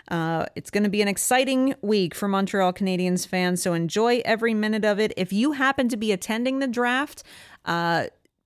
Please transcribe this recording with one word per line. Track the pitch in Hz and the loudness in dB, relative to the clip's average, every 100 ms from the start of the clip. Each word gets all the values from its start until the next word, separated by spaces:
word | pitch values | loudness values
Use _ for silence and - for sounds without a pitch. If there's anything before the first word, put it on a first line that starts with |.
| - | -6
Uh, | 170 165 160 - - | -2 0 -2 -2 -8
it's | - | -4
gonna | 202 208 | 0 0
be | 202 | 2
an | 208 | 0
exciting | 196 - 247 262 262 262 - | 0 2 2 4 2 0 0
week | 208 214 180 - | 0 2 0 -2
for | 202 | -2
Montreal | 196 196 202 185 | 0 0 2 0
Canadiens | 180 190 185 185 180 | 0 -2 0 0 0
fans, | - 185 180 180 | -2 0 0 0
so | 185 | 0
enjoy | 170 165 208 233 240 | 0 -2 0 2 2
every | - 220 226 | 0 0 0
minute | 214 214 220 | 0 0 0
of | 208 202 | 0 2
it. | 220 - | 0 -2
If | 180 | -2
you | 196 269 | 0 0
happen | 277 269 277 247 | 2 0 2 0
to | 233 | 0
be | 220 | -2
attending | 190 - 220 247 269 | -2 -2 -2 -2 -2
the | 269 | -2
draft, | 233 240 254 294 - - - - - | 0 0 0 -4 -10 -20 -20 -20 -12
uh, | - 170 170 165 104 - _ _ | -4 -2 0 0 -2 -8 _ _